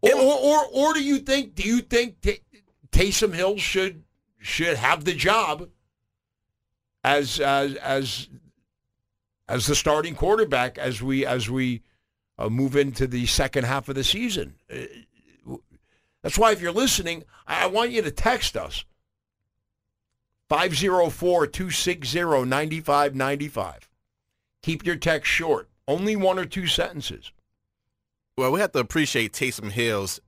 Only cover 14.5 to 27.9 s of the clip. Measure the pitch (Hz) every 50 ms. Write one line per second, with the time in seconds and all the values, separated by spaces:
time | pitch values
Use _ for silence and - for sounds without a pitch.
14.5 | - _ _ _ - - - - - - - _ _ _ _ _ 85 _ _ 123
15.5 | 127 - _ _ _ _ _ _ _ _ _ _ _ _ - - - - 214 226
16.5 | 214 170 175 175 170 208 262 262 - - 180 165 170 165 - _ _ - _ -
17.5 | 151 170 175 180 185 214 233 240 247 226 185 151 - - - 226 254 233 - -
18.5 | - 101 87 - - - - _ _ _ _ _ _ _ _ _ _ _ _ _
19.5 | _ _ _ _ _ _ _ _ _ _ _ _ _ _ _ _ _ _ _ _
20.5 | 151 147 175 190 160 131 175 202 185 185 170 160 147 - 170 180 175 175 151 147
21.5 | - - 190 185 156 - - 185 175 160 143 117 127 175 175 170 151 131 127 127
22.5 | 131 139 151 156 156 160 160 - 143 143 147 143 135 131 135 135 143 143 147 151
23.5 | - - 95 90 69 55 - _ _ _ _ _ _ _ _ _ _ _ _ _
24.5 | _ _ - - 165 - - 165 175 160 - 170 160 147 - - - - 165 165
25.5 | 143 95 - _ _ _ _ - 139 170 190 214 214 202 190 190 185 185 180 -
26.5 | - 196 185 175 - - 170 180 175 151 131 - 82 - - - _ _ _ _
27.5 | _ _ _ _ _ _ _ _